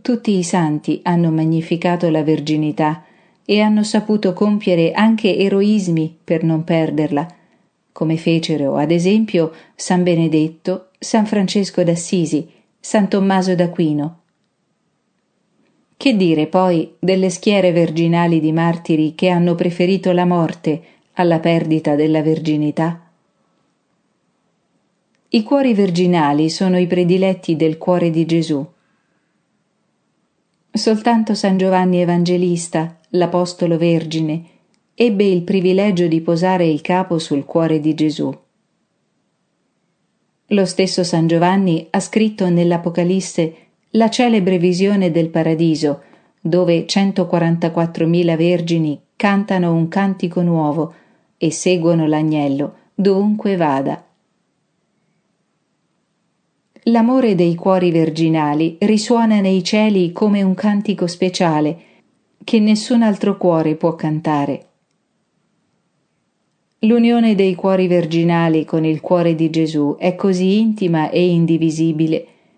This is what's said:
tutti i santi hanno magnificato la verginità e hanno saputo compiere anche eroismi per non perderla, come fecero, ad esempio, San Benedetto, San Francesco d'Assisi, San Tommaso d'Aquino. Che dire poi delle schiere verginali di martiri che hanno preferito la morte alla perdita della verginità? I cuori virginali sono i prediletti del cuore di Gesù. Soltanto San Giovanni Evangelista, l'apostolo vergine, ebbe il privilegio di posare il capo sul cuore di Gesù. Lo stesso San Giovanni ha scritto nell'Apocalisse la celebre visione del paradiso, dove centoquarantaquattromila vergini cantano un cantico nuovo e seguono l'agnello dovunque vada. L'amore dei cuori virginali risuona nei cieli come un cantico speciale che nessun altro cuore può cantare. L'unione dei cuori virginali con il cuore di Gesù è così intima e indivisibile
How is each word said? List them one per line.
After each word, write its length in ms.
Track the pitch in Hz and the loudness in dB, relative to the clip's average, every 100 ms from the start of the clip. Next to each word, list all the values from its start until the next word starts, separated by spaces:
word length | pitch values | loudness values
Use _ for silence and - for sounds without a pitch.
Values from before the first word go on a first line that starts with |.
tutti 380 | - 226 226 190 | -4 -2 0 -2
i 40 | |
santi 580 | 175 185 156 151 - 151 | 0 0 0 -2 -4 -4
hanno 280 | - 170 170 | -2 0 2
magnificato 800 | 160 160 165 160 170 180 175 175 | 0 0 0 -2 -4 -2 -2 0
la 140 | 156 | 0
verginità 840 | 151 156 147 151 151 147 156 165 - _ _ _ | 0 -2 -2 -2 -2 -2 -2 -4 -12 _ _ _
e 160 | - 208 | -2 0
hanno 220 | 214 214 | 2 2
saputo 500 | 208 214 214 214 196 | 0 -2 0 -2 -2
compiere 600 | 175 208 208 190 170 165 | 0 -2 0 0 2 2
anche 440 | - 220 220 196 - | 2 2 2 0 0
eroismi 800 | 196 196 208 214 180 165 160 - | 0 2 2 0 0 -2 -2 -8
per 220 | - 165 | -4 -2
non 180 | 165 160 | 0 -2
perderla, 640 | 165 165 156 147 147 147 165 - _ _ _ _ _ | 0 0 0 -2 -2 -2 -4 -12 _ _ _ _ _
come 260 | - 160 160 | -6 -4 -2
fecero, 600 | 170 165 165 151 139 143 | 0 -2 -2 -2 -2 -2
ad 160 | 151 | 0
esempio, 600 | 170 180 220 214 175 160 - - | 0 2 2 2 0 -2 -6 -20
San 300 | - - 180 | -14 -2 0
Benedetto, 840 | 180 165 165 156 156 165 185 185 - _ | 2 2 2 0 -2 -4 -8 -8 -10 _
San 300 | - 226 214 | -2 -2 0
Francesco 560 | 208 185 208 190 - | 0 0 -2 -2 0
d'Assisi, 640 | 170 170 - 185 156 147 - _ _ _ | 0 -2 -2 -2 0 -2 -6 _ _ _
San 300 | - 220 190 | -2 0 0
Tommaso 480 | 202 196 190 185 175 | 0 2 0 0 0
d'Aquino. 640 | 170 175 156 147 156 - _ _ _ _ _ _ _ _ _ _ _ _ _ _ _ _ _ _ | -2 0 -2 -2 -4 -10 _ _ _ _ _ _ _ _ _ _ _ _ _ _ _ _ _ _
Che 200 | 277 208 | 0 2
dire 300 | 175 151 156 | 2 0 0
poi 480 | 185 185 170 160 - | 0 2 0 -2 -4
delle 300 | 180 190 185 | -2 0 0
schiere 420 | 180 220 202 180 | -2 0 2 2
verginali 640 | 170 160 160 165 170 170 165 | 2 0 0 0 2 2 2
di 140 | 156 | 0
martiri 640 | 160 170 170 - 156 156 156 | 0 0 -2 -2 0 -2 0
che 120 | 185 | 0
hanno 280 | 175 175 170 | 2 0 0
preferito 560 | 180 170 180 190 185 | -2 0 0 0 0
la 120 | 180 | 0
morte 580 | 180 175 160 - 160 165 - _ _ | 0 0 -2 -4 -6 -6 -8 _ _
alla 260 | - 175 165 | -2 0 2
perdita 560 | 170 165 160 156 156 147 | 0 0 0 -2 0 0
della 260 | 160 156 | 0 0
verginità? 880 | 151 156 156 151 151 151 165 170 _ _ _ _ _ _ _ _ _ _ _ _ _ _ _ _ _ _ _ _ _ _ _ | 0 -2 -2 -2 -2 -2 -4 -6 _ _ _ _ _ _ _ _ _ _ _ _ _ _ _ _ _ _ _ _ _ _ _
I 120 | 233 | -2
cuori 320 | 214 277 262 | 0 0 2
virginali 720 | 202 190 170 180 175 143 147 160 | 2 2 2 2 2 2 2 0
sono 300 | 165 190 180 | 0 0 2
i 80 | 175 | 0
prediletti 720 | 180 175 185 190 185 - 156 | 0 2 2 2 -2 -4 0
del 200 | 160 160 | 0 -2
cuore 340 | - 175 170 | -2 0 0
di 140 | 160 | 0
Gesù. 400 | 160 165 156 143 143 _ _ _ _ _ _ _ _ _ _ _ _ _ _ _ _ _ _ _ _ | 0 0 0 -4 -6 _ _ _ _ _ _ _ _ _ _ _ _ _ _ _ _ _ _ _ _
Soltanto 600 | 214 226 214 240 233 220 | -4 0 0 2 2 0
San 240 | 202 202 190 | -2 0 0
Giovanni 420 | 190 185 185 175 | 2 2 2 2
Evangelista, 960 | 175 175 175 180 180 170 - 160 165 - _ | 2 2 2 0 0 -2 -4 -4 -6 -10 _
l'apostolo 600 | 180 175 180 180 - 170 165 | -2 0 0 -4 -2 -2 0
vergine, 680 | 170 165 160 160 156 165 - _ _ _ _ | 2 0 -2 -4 -4 -6 -10 _ _ _ _
ebbe 300 | - 233 196 | -2 0 2
il 180 | 202 180 | 2 0
privilegio 640 | 175 190 185 190 208 175 175 | 0 0 0 2 0 0 0
di 160 | 160 | 0
posare 420 | 165 165 185 185 | 0 0 0 2
il 160 | 165 151 | 0 0
capo 380 | - 180 185 165 | -2 -2 -2 -4
sul 260 | - 143 | -2 -6
cuore 340 | 139 165 160 156 | -2 -2 0 0
di 140 | 151 | 0
Gesù. 420 | 156 156 143 143 139 _ _ _ _ _ _ _ _ _ _ _ _ _ _ _ _ _ _ _ _ _ | 0 -2 -2 -6 -8 _ _ _ _ _ _ _ _ _ _ _ _ _ _ _ _ _ _ _ _ _
Lo 180 | 202 | 0
stesso 400 | 185 - 190 - | 0 -2 -2 -2
San 220 | 170 165 165 | -2 0 2
Giovanni 600 | 165 175 196 190 165 - | 2 2 2 0 -2 -2
ha 100 | 196 | -6
scritto 480 | - 214 220 214 185 | -4 -2 -2 -2 0
nell'Apocalisse 1080 | 175 175 170 175 175 175 190 180 - 165 - _ _ _ | 2 2 0 -2 -2 -2 -2 -4 -4 -4 -6 _ _ _
la 180 | 220 220 | 0 0
celebre 480 | 220 240 226 180 180 | 2 2 2 2 2
visione 540 | 180 175 196 202 185 | 0 2 0 2 0
del 180 | 165 165 | 0 0
paradiso, 760 | 165 160 160 165 151 151 143 - _ _ _ | 0 0 0 0 0 -2 -4 -10 _ _ _
dove 460 | 170 175 175 170 - | -2 0 2 0 0
centoquarantaquattromila 1500 | 196 196 196 175 170 165 170 170 170 165 170 165 170 170 | 0 0 0 -2 0 0 0 -2 -2 -4 -2 0 2 2
vergini 640 | 165 170 180 170 165 156 143 _ | 2 0 0 0 -2 -2 -4 _
cantano 600 | - 208 196 202 190 170 | -4 0 0 0 -2 0
un 140 | 165 165 | 0 0
cantico 520 | 190 196 190 175 175 | 0 -2 -2 -4 -2
nuovo 540 | 175 165 147 160 147 - _ _ _ _ | 0 0 0 -2 -6 -10 _ _ _ _
e 160 | 160 | -4
seguono 540 | 156 185 180 165 165 156 | -2 0 2 2 2 2
l'agnello 720 | 151 156 151 143 139 147 - _ | 0 0 0 0 -2 -4 -10 _
dovunque 600 | - 196 190 208 214 208 185 | -2 0 2 0 0 -2 0
vada. 500 | 156 135 139 147 - _ _ _ _ _ _ _ _ _ _ _ _ _ _ _ _ _ _ _ _ _ _ _ _ _ _ _ 233 | 0 0 -2 -6 -12 _ _ _ _ _ _ _ _ _ _ _ _ _ _ _ _ _ _ _ _ _ _ _ _ _ _ _ 0
L'amore 500 | 233 233 262 247 175 | 2 4 2 2 2
dei 180 | 170 | 2
cuori 380 | 170 190 185 180 | 0 0 2 2
virginali 840 | 165 160 156 160 160 147 147 165 165 | 2 0 0 0 0 0 0 -2 0
risuona 600 | 208 214 214 233 226 214 | 0 0 0 0 2 2
nei 220 | 190 190 | 2 0
cieli 480 | 175 214 214 196 170 | 0 0 2 2 0
come 320 | 170 214 202 | 0 0 2
un 120 | 190 | 0
cantico 520 | 180 214 202 208 180 175 | 0 0 0 -2 -4 -4
speciale 720 | - 185 180 175 151 151 160 - _ _ _ _ _ | -2 -4 0 0 0 -2 -4 -14 _ _ _ _ _
che 160 | - 233 | -2 2
nessun 440 | 214 214 - 240 | 2 2 2 2
altro 340 | 220 190 202 196 | 2 0 -2 0
cuore 400 | 180 160 160 156 | 0 2 0 0
può 180 | 170 | -2
cantare. 720 | 165 160 156 160 147 143 127 - _ _ _ _ _ _ _ _ _ _ _ _ _ _ _ _ _ _ _ _ _ | -2 -4 -4 -2 -2 -2 -6 -12 _ _ _ _ _ _ _ _ _ _ _ _ _ _ _ _ _ _ _ _ _
L'unione 560 | 220 240 233 233 226 196 | 2 2 4 4 2 2
dei 180 | 190 | 0
cuori 320 | 175 190 190 185 | 0 0 0 2
virginali 800 | 175 160 165 170 170 170 160 | 2 0 0 2 2 2 0
con 200 | 151 160 | 0 -2
il 160 | 160 156 | -2 -2
cuore 360 | - 180 170 160 | 0 0 2 0
di 120 | 160 | 0
Gesù 460 | 160 156 151 147 - | 0 -2 0 -2 -2
è 200 | 180 175 | -4 -2
così 420 | 196 180 185 208 | -2 0 0 2
intima 520 | 226 214 180 160 151 | 0 -2 -2 -2 0
e 140 | 170 | 0
indivisibile 1000 | 180 170 165 165 160 156 165 151 160 160 - _ _ | 2 2 2 2 0 0 -2 0 -2 -2 -6 _ _